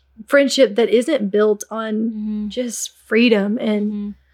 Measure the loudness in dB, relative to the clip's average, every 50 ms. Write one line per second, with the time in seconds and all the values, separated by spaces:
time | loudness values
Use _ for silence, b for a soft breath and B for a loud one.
0 | _ _ _ -20 -4 2 2 4 4 4 4 4 4 4 4 2 2 4 4 2
1 | 2 2 -2 -2 -2 0 0 2 2 2 2 -2 -4 -10 -8 -8 -6 -4 -4 -4
2 | -4 -4 -4 -6 -6 -6 -6 -6 -6 -6 -6 -6 -6 -6 -8 -10 -10 -12 _ _
3 | _ 0 2 4 4 4 4 2 2 0 -2 -2 -2 -2 -2 -2 -2 -4 -6 -6
4 | -8 -10 -12 _ _ b